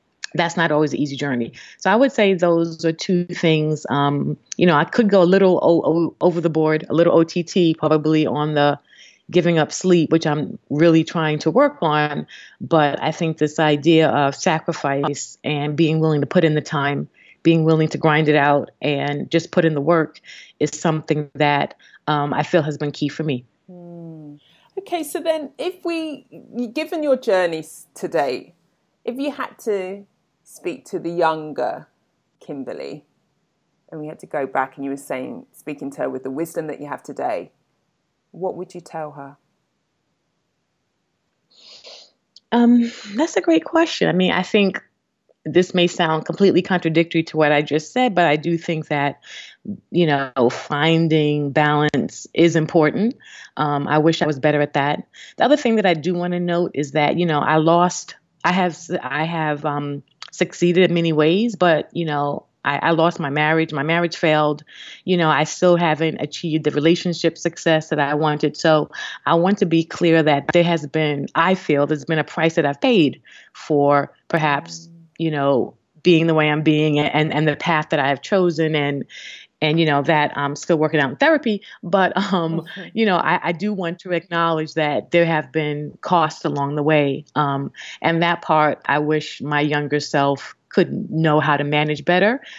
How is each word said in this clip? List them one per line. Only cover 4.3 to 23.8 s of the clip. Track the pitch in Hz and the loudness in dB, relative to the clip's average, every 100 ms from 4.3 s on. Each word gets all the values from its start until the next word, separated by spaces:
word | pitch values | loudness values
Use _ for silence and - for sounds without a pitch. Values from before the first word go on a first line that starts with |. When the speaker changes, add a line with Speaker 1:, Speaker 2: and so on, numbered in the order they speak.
| 143 - - | -6 -10 0
Speaker 1:
you | 175 | 4
know, | 147 | 4
I | |
could | 170 - 208 | 2 2 4
go | 196 | 4
a | |
little | 175 190 190 175 | 6 6 4 4
o-, | - 165 | 4 2
o-, | 143 165 165 - | 2 0 -2 0
over | 175 170 | 0 0
the | 160 | -2
board, | 156 156 156 - | 0 0 0 0
a | |
little | 160 170 | 2 4
O | 170 | 4
T | 165 175 | 2 -2
T, | 165 196 165 | -2 2 2
probably | 160 151 156 151 156 139 | 2 2 2 2 2 2
on | 143 151 | 0 -2
the | 147 143 143 _ _ - _ - | 2 2 0 _ _ -20 _ -2
giving | 175 170 165 | 0 2 2
up | 147 | 0
sleep, | - 185 175 156 | -2 2 2 4
which | 160 156 | 2 0
I'm | 147 - - - | -2 -4 -10 -6
really | 147 170 165 | 2 4 4
trying | 160 170 156 151 | 2 -2 -2 0
to | 160 | 0
work | 202 285 294 | 2 2 0
on. | 160 151 147 147 151 - - - | 0 0 0 -4 -10 -16 -20 -14
But | 131 165 147 147 | 0 2 2 0
I | 151 | -4
think | - 165 156 | -2 -4 -2
this | 151 - | -4 0
idea | 151 147 151 160 156 | 2 2 4 4 4
of | 127 139 | 2 0
sacrifice | - 185 160 - 156 143 139 143 147 - - | 0 -2 -2 -4 -6 -4 -2 -2 -6 -12 -10
and | 135 147 147 | -6 -4 -4
being | 147 156 160 | 0 2 2
willing | 160 147 | 2 0
to | - | 2
put | 185 | 2
in | 165 | 2
the | 151 | 0
time, | 147 147 139 143 151 _ - _ | -2 -2 -2 -4 -8 _ -20 _
being | 165 165 | 2 4
willing | 156 160 156 | 4 2 2
to | 139 | 0
grind | 160 147 151 | 2 2 4
it | 147 | 4
out | 143 143 - - | 4 2 0 -6
and | 147 139 143 147 127 | -4 -2 -4 -6 -2
just | 165 165 | -4 0
put | 180 | 0
in | 160 | 0
the | 147 | 0
work | 147 170 151 - - - - - | 0 0 0 -6 -20 -20 -18 -6
is | 147 - | -6 -2
something | 170 156 - 151 143 | -2 -2 -2 -4 -4
that, | 135 147 143 143 - - - - | -2 0 0 -2 -8 -20 -12 -4
um, | 147 147 | -2 -2
I | 135 | -4
feel | 151 170 | 0 0
has | 151 143 | 0 -4
been | 147 | -6
key | - 143 | -4 -6
for | - | -4
me. | 151 127 127 _ - | -6 -6 -10 _ -20
Speaker 2:
Hmm. | 180 | -20